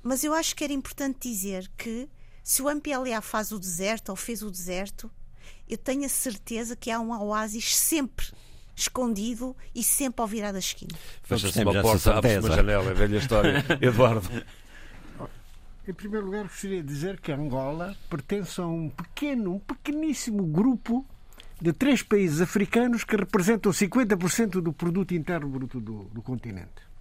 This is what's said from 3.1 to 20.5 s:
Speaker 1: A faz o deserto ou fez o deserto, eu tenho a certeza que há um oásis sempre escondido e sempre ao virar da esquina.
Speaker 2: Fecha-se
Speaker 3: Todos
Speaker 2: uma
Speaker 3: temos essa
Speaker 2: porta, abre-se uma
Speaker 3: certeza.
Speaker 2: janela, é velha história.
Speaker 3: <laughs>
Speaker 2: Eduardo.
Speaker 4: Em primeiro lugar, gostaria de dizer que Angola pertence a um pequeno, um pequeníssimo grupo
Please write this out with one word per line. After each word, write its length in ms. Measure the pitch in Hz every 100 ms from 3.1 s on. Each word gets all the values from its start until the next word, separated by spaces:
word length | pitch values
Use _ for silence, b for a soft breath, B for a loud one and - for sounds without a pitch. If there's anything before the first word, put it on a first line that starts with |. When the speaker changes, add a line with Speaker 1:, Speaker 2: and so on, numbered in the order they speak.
Speaker 1:
A 80 | 226
faz 300 | - 226 214
o 60 | 214
deserto 520 | 185 170 196 220 -
ou 60 | 196
fez 280 | - 226
o 80 | 214
deserto, 580 | 180 175 180 196 - - - - b b b b
eu 100 | 220
tenho 280 | - 269 277
a 40 |
certeza 680 | - 262 202 - 226 226 233
que 160 | -
há 80 | 226
um 120 | 226
oásis 640 | 233 208 214 220 214 - -
sempre 520 | - 320 269 - - b b b b -
escondido 800 | - - 247 202 220 226 254 262 b
e 100 | -
sempre 380 | 233 - 269 240
ao 60 | 226
virar 240 | 220 208
da 80 | 190
esquina. 340 | 180 - - 165 B B
Speaker 2:
Fecha-se 300 | - 117 98
Speaker 3:
Todos 20 | 104
Speaker 2:
uma 160 | 101 98
Speaker 3:
temos 140 | 110 104
essa 160 | -
Speaker 2:
porta, 60 | 107
abre-se 200 | 120 101
uma 20 |
Speaker 3:
certeza. 140 | 110 107
Speaker 2:
janela, 360 | 101 101 95
é 20 |
velha 240 | 95 104 104
história. 480 | - 110 104 139 139
Speaker 3:
<laughs> 120 | 147
Speaker 2:
Eduardo. 480 | 131 117 123 113 - 120 - B B B B B - - - - - - - - -
Speaker 4:
Em 60 |
primeiro 340 | 175 208 214 196
lugar, 160 | 208
gostaria 380 | 196 - 196 190
de 40 | 143
dizer 320 | 143 175 196
que 120 | -
Angola 640 | 139 151 131 135 156 92 101 -
pertence 540 | 165 - 202 185 -
a 60 | 170
um 200 | 165 156
pequeno, 680 | - 175 - 294 262 202 190
um 40 |
pequeníssimo 840 | - 269 - 294 311 269 - 208
grupo 580 | 180